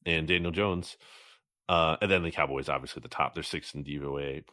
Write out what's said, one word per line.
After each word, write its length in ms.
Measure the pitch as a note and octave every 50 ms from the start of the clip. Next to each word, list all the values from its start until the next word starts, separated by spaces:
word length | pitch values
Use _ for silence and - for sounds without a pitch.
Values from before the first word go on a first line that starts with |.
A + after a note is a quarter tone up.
| -
and 220 | F2 E2 D#2+ D#2+
Daniel 240 | E2 F2+ F2 E2+ E2
Jones. 460 | D#2 G2 G#2 G2 F2+ F2+ F2 - - - - - - - - - - _ _ _ _ _ _ -
Uh, 260 | F2+ E2 E2 D#2+ D#2 -
and 100 | G#2+ G2
then 120 | F#2+ F2+ E2
the 80 | E2
Cowboys, 360 | - - C#2+ C#2 C2+ C2+ C#2
obviously, 320 | C#2 C2+ C2 B1+ - - -
at 40 | -
the 60 | -
top. 240 | - - C#2+ - -
They're 100 | D#2+ D2+
sixth 300 | - - D#2 - - -
in 100 | D2 C#2
D 140 | C#2+ C#2+
V 80 | C#2+ C#2
O 120 | C#2 C#2 C#2+
A, 240 | C#2+ C#2 C#2 D#2 - _